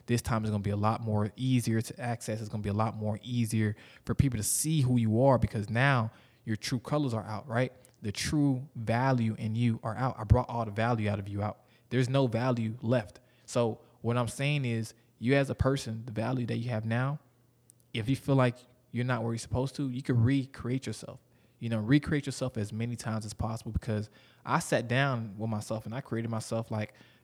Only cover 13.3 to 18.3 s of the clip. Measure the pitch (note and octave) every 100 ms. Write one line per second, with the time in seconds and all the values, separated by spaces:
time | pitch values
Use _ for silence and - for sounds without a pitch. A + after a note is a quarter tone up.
13.3 | _ - B2+ A#2 A2 - _ A2+ B2 A#2
14.3 | - C#3 D3 B2+ A2+ G#2+ - _ - A#2
15.3 | C#3 C3+ - C3 C#3 A#2+ A2+ A#2+ G#2+ A2+
16.3 | C3 A#2 A2+ A#2+ A2 A2+ A#2 C3+ D3+ _
17.3 | _ _ _ _ - _ A#2 A2 C3+ -